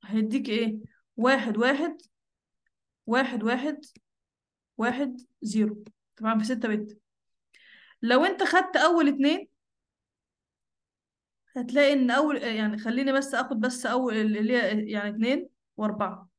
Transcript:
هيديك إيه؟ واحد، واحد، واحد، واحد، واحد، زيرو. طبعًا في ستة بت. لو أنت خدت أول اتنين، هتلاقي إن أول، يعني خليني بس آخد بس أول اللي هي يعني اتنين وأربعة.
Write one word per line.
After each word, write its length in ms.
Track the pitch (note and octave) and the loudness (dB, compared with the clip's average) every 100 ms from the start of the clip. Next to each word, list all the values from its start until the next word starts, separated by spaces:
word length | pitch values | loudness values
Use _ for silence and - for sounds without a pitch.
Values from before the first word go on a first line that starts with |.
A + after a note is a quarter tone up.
هيديك 460 | - A3 A3 B3+ G#3+ | -4 -2 0 -2 -2
إيه؟ 280 | A3 A#3 G#3+ - _ _ - | -2 -2 -4 -12 _ _ -2
واحد، 400 | A#3+ C4+ A3 G#3+ | 2 2 0 0
واحد، 400 | A#3+ C#4 E4+ D#4+ _ _ _ _ _ _ _ _ _ _ - | 0 0 -2 -6 _ _ _ _ _ _ _ _ _ _ -4
واحد، 380 | A3 - A2+ | -2 0 -2
واحد، 420 | G#3+ B3 C#4+ D4 - _ _ _ _ _ _ _ _ - | -2 -2 -2 -6 -12 _ _ _ _ _ _ _ _ -4
واحد، 440 | A3+ B3+ C#4 - - _ | -4 -2 -4 -6 -18 _
زيرو. 420 | G#3 A3 G#3+ G#3 - _ _ _ | -4 0 0 -2 -14 _ _ _
طبعًا 240 | A3 A3 | -2 0
في 60 | G#3+ | 0
ستة 220 | B3+ A#3 | -2 -2
بت. 300 | G#3+ G#3+ - _ _ _ _ _ _ _ - - _ | -2 -4 -14 _ _ _ _ _ _ _ -20 -20 _
لو 240 | A#3 B3+ F4 | 2 4 4
أنت 180 | F#4 | 2
خدت 340 | F#4+ F4 F#4 D4 | 2 2 2 2
أول 300 | D#4 E4+ C#4+ | 4 6 4
اتنين، 400 | C#4 C#4 F4 G4+ _ _ _ _ _ _ _ _ _ _ _ _ _ _ _ _ _ _ _ _ C4 | 4 2 2 -4 _ _ _ _ _ _ _ _ _ _ _ _ _ _ _ _ _ _ _ _ -10
هتلاقي 380 | A#3+ C4+ C#4 | -2 2 4
إن 180 | C#4+ B3 | 4 4
أول، 260 | B3 D4+ C#4 | 4 2 0
يعني 400 | A#3+ A3 G#3+ G#3+ | -2 -2 -2 -2
خليني 340 | A3 A#3+ C4+ | -4 -2 0
بس 220 | C4+ C#4 A#3 | 0 0 -4
آخد 240 | B3 B3 | -2 -2
بس 260 | B3 B3 A#3 | -2 -2 -2
أول 280 | B3 B3+ | -2 0
اللي 400 | A3 G#3+ G#3 G#3+ | 0 0 0 0
هي 360 | B3 G#3 G#3+ G#3+ | 2 0 -2 -2
يعني 180 | G#3+ G#3 | -4 -4
اتنين 400 | G#3+ A3+ D4 F4+ _ _ - | -2 0 0 -4 _ _ -6
وأربعة. 520 | G#3+ G3+ G3 F3+ - | -4 -2 -4 -6 -18